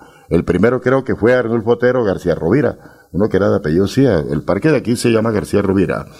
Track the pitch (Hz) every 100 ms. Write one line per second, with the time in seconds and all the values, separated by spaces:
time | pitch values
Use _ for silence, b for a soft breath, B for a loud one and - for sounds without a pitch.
0 | B B B 85 - 90 113 127 127 135
1 | - 90 113 127 113 117 107 110 123 127
2 | 101 82 85 80 80 135 120 - - -
3 | _ 87 107 95 107 101 - - 98 131
4 | 135 85 67 73 85 95 156 135 92 120
5 | 120 110 113 101 76 104 98 98 78 57
6 | -